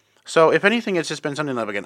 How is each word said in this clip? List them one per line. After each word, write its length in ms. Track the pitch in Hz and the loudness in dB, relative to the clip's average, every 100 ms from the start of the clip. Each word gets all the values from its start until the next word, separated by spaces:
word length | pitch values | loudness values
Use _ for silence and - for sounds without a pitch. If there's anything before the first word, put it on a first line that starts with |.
| _ _ - | _ _ -2
So, 240 | 165 156 | 4 4
if 140 | 156 190 | 4 2
anything, 300 | 233 220 180 | 0 -2 -4
it's 140 | 147 | -4
just 120 | 147 | -8
been 140 | 156 143 | -8 -6
something 200 | 147 123 | -6 -6
like 200 | 107 | -6
an 100 | 101 | -8